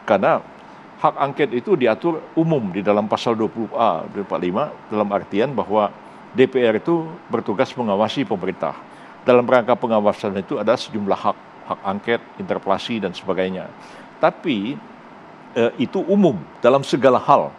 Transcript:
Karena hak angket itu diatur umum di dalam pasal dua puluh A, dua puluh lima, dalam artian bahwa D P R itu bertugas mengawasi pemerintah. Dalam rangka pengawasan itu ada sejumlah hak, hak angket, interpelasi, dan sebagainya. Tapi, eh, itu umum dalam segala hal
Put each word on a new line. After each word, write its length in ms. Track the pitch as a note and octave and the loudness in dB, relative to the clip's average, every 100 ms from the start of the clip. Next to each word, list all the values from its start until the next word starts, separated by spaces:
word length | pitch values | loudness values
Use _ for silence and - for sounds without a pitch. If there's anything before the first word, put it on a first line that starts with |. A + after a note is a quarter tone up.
Karena 400 | - G#2 A#2+ C#3+ - - - - - - | 2 2 4 0 -2 -20 -20 -20 -20 -2
hak 160 | D#3 D3 | -2 0
angket 340 | C#3 C#3 C#3+ A#2 | -4 0 -2 -2
itu 240 | A#2+ F#3 | 0 2
diatur 400 | B2 A2 E3+ D#3+ - - | 2 2 -2 -4 -4 -2
umum 380 | E3 D#3 G#2+ | 2 2 0
di 100 | F2+ | -4
dalam 240 | G2+ G#2 G#2 | 0 2 2
pasal 320 | A2 - A2+ | -2 -2 0
dua 80 | G#2+ | -2
puluh 240 | A2+ A2 | -4 -6
A, 320 | - A#2 E2+ - | 0 0 0 -4
dua 180 | G#2+ G2 | -8 -6
puluh 140 | E2 | -4
lima, 240 | F2+ G2 D3+ - - | -2 -2 -4 -8 -8
dalam 160 | G#2+ G#2 | -2 0
artian 420 | G2 E2 G2 F#2 C3 | -2 -4 -2 -2 -2
bahwa 380 | F2 G#2+ G#2 - - - - | -2 0 0 -4 -20 -20 -12
D 100 | G#2 B2+ | 2 2
P 100 | C3 | 4
R 220 | A#2+ G#2+ | 2 2
itu 240 | C3 E3+ D#3+ E3 - | 0 -2 -2 -12 -6
bertugas 400 | A#2 - G2 B2+ - | -6 -4 -2 -2 -2
mengawasi 480 | A#2 G2 G#2+ - C3 | -2 0 0 -2 -4
pemerintah. 480 | G#2 F#2 F2 D#2+ C2+ - - - - | -4 -4 -4 -6 -8 -16 -20 -20 -8
Dalam 220 | - B2 A#2+ | 4 4 6
rangka 320 | B2 A2+ A#2+ | 2 4 0
pengawasan 560 | B2 A2 G#2 G2 A2 G2 | 2 2 2 0 -4 -6
itu 160 | F2+ C3+ | -6 -4
ada 180 | G#2 A2 | 0 0
sejumlah 400 | - A2 G2+ F#2 | -2 -8 -4 -2
hak, 220 | G#2+ G2 - - - | -2 -4 -8 -20 -10
hak 100 | F#2 G2+ | -8 -6
angket, 340 | G2+ - A#2 - - | -6 -2 -4 -4 -14
interpelasi, 640 | F#2+ G#2 - F#2+ - A#2 | -6 -6 -2 -4 -2 -4
dan 160 | G2 F2 | -4 -6
sebagainya. 560 | - F2+ F#2 F#2 D2+ - - - - - | -6 -2 -2 -4 -12 -16 -20 -20 -20 -2
Tapi, 560 | D#3+ F#3 F3+ A#2 G2+ D3 - - - - - - - - | -2 -2 -4 -2 -2 -8 -14 -20 -20 -20 -20 -20 -10 0
eh, 160 | A#2 - | 0 0
itu 240 | A#2+ G3 | -2 -2
umum 320 | E3 G3+ F3+ G#2+ D2 - | 0 4 4 2 -8 2
dalam 240 | A#2+ C3+ | 4 4
segala 360 | C#3+ D#3+ B2+ A#2+ | 2 2 4 4
hal 320 | - C#3 D2 | 4 4 4